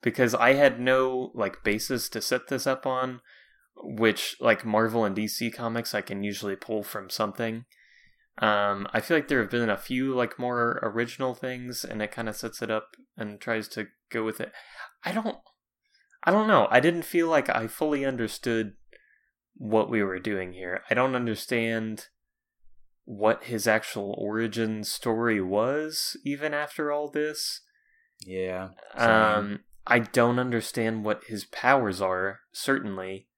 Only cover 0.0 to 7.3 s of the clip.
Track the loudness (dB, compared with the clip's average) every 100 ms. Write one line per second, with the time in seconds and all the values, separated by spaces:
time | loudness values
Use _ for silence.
0 | -2 2 2 6 6 8 6 6 2 4
1 | 4 0 -4 -2 -4 -2 0 0 0 -2
2 | -2 -6 -2 -2 -2 -4 -2 -2 -2 -2
3 | -2 -6 _ -20 _ _ _ -16 -12 2
4 | 4 4 -4 0 2 2 4 2 2 2
5 | 0 0 -4 -4 -6 -4 -6 -4 -4 -6
6 | -6 -6 -4 -4 -6 -6 -6 -6 -6 -10
7 | -10 -4 -4